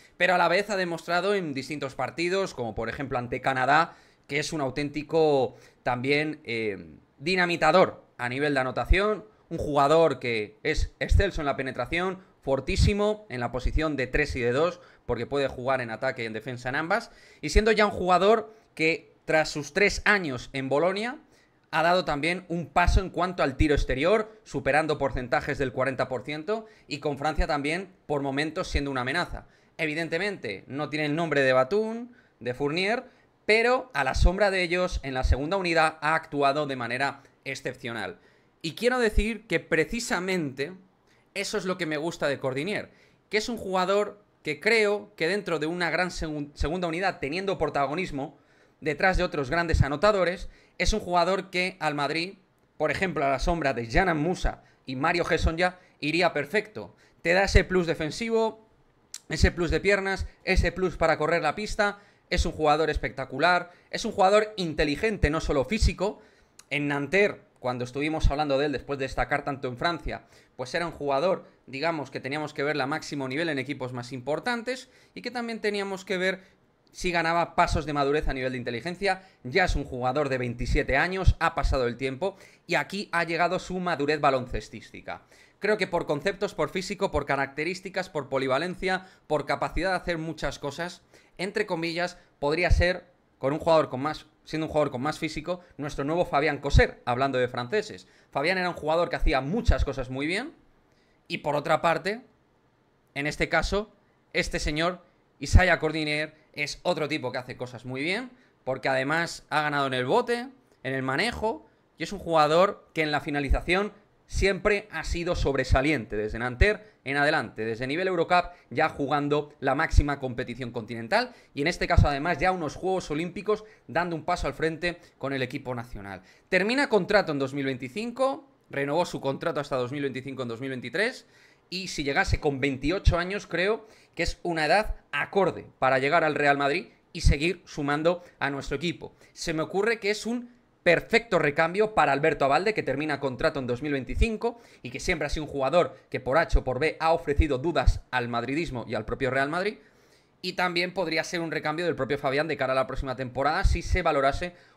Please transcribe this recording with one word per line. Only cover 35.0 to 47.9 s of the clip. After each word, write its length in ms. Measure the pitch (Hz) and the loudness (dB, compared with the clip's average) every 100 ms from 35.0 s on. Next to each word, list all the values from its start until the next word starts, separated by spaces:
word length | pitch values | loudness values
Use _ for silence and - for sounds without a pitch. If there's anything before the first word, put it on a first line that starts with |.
en 140 | 139 131 | -4 0
la 80 | |
segunda 340 | 131 127 147 196 | 2 2 0 -2
unidad, 400 | 180 165 160 156 | 2 4 2 2
ha 120 | 151 | -2
actuado 540 | 160 - 143 139 139 147 | -2 -2 0 2 2 -2
de 80 | 131 | -4
manera 480 | 113 123 139 120 - _ | -4 -2 -2 -4 -14 _
excepcional. 760 | - 135 156 123 123 117 92 87 _ _ _ _ | -10 -8 -8 -8 -8 -6 -8 -10 _ _ _ _
Y 120 | 165 | -10
quiero 260 | 143 233 254 | -2 0 2
decir 480 | 226 220 214 214 - | 2 2 0 -2 -2
que 120 | 165 | -4
precisamente 1120 | - 156 156 233 240 175 185 185 147 123 143 185 - _ _ _ _ - | 0 0 0 -2 -4 -4 -2 -2 -2 -6 -8 -10 -20 _ _ _ _ -8
eso 220 | 196 214 | -4 -4
es 80 | 185 | -2
lo 120 | 185 | -4
que 80 | 170 | -2
me 120 | 151 | -2
gusta 320 | 165 160 151 | -4 -2 -2
de 100 | 131 | -2
Cordinier, 520 | 135 127 165 190 95 - _ _ _ | -4 -4 -4 -4 -8 -14 _ _ _
que 80 | 214 | -4
es 120 | 220 | -2
un 80 | 226 | -6
jugador 680 | 196 185 180 202 208 - _ _ | -4 0 2 2 0 -6 _ _
que 200 | - 147 | -8 -2
creo 520 | 214 226 208 208 208 - | 2 4 2 0 -4 -4
que 100 | 165 | -2
dentro 320 | 302 - 160 | -2 -2 -2
de 80 | 151 | -2
una 220 | 175 170 | -2 -2
gran 200 | 156 180 | 0 -2
segun-, 420 | - 165 151 147 | -4 -6 -6 -8
segunda 340 | - 143 180 175 | -4 -2 -2 -2
unidad, 320 | 160 190 175 | -2 -2 -2
teniendo 380 | 135 165 196 170 | -4 -4 -2 -2
protagonismo 840 | 156 143 135 | 0 0 -2